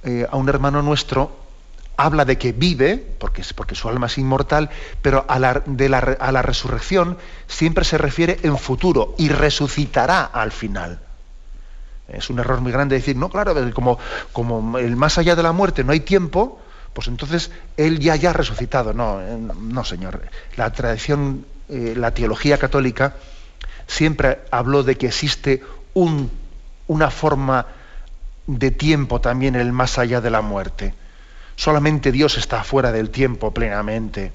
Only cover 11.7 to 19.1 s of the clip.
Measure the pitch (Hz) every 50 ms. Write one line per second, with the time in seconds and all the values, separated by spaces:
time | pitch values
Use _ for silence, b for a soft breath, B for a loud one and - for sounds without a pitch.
11.7 | b b b b b b b - - 101 - - 123 120 117 113 131 123 127 123
12.7 | 120 131 143 139 135 127 120 143 139 123 143 185 - 196 208 202 170 147 127 120
13.7 | 110 - 123 127 120 B B B B B B B - - 117 117 117 113 110 113
14.7 | 117 127 123 117 120 120 143 151 - - 170 170 175 165 165 165 165 175 202 185
15.7 | 170 - 131 127 147 165 - - 190 190 180 156 - 175 220 262 - B B B
16.7 | B B B B B - 123 123 123 117 143 139 165 170 160 - B B B B
17.7 | - - 151 156 165 156 139 165 165 - - 175 165 - 160 - 113 - 123 -
18.7 | - 135 120 110 107 117 120 110